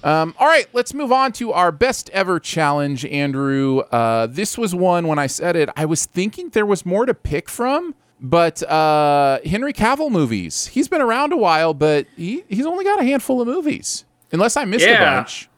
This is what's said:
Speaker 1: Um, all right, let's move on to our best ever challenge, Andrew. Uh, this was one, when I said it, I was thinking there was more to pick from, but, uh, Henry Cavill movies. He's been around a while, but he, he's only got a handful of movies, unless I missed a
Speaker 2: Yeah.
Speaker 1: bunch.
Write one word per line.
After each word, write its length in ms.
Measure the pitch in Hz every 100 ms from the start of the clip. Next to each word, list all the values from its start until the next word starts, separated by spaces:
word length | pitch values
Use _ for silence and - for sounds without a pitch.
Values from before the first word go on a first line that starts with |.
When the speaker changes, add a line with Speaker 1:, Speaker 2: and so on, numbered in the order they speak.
Speaker 1:
Um, 300 | 147 156 160 -
all 80 | 285
right, 180 | 320 196
let's 200 | 240 247
move 180 | 277 277
on 200 | 262 269
to 180 | - 233
our 200 | 165 180
best 380 | 151 247 - -
ever 280 | 196 185 175
challenge, 640 | - 165 151 147 143 135 131
Andrew. 760 | 143 143 135 139 135 135 131 -
Uh, 360 | 120 117 113 113
this 300 | 135 208 -
was 160 | 220
one, 340 | 180 180 175 170
when 120 | 151
I 80 | 139
said 280 | - 170 170
it, 120 | 147 -
I 100 | 156
was 200 | 170 -
thinking 440 | 180 202 - 359
there 160 | 226 208
was 200 | 196 180
more 200 | 190 254
to 80 |
pick 360 | - - 143 -
from, 460 | - 240 294 349 - _ _
but, 420 | 131 170 165 160
uh, 760 | - 156 156 151 147 143 139 135 156
Henry 280 | 196 277
Cavill 360 | - 214 277 311
movies. 580 | 202 135 110 85 - -
He's 200 | 247 -
been 140 | 349
around 320 | 247 233 294
a 40 | 330
while, 360 | 196 160 165
but 340 | 151 156 147 - -
he, 280 | 170 277 -
he's 180 | 196 302
only 200 | 359 392
got 160 | 403
a 20 |
handful 380 | 254 277 - 254
of 60 | 240
movies, 580 | 320 302 240 - - - _ _
unless 240 | 165 226 285
I 80 | 240
missed 200 | 220 180
a 60 |
Speaker 2:
Yeah. 240 | 226 170 131
Speaker 1:
bunch. 320 | 117 - -